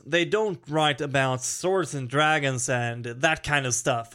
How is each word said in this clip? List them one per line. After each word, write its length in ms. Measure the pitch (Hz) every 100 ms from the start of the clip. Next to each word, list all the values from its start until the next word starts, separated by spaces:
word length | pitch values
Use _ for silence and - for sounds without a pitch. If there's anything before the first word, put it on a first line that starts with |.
they 220 | - 170 170
don't 340 | 208 214 175 -
write 320 | 156 151 139
about 420 | 147 135 131 127
swords 520 | - - 180 190 156
and 120 | 143 127
dragons 640 | 139 156 156 139 127 -
and 340 | 127 120 117 120
that 360 | 120 160 160
kind 220 | - 147
of 80 | 131
stuff, 420 | 113 - 120 113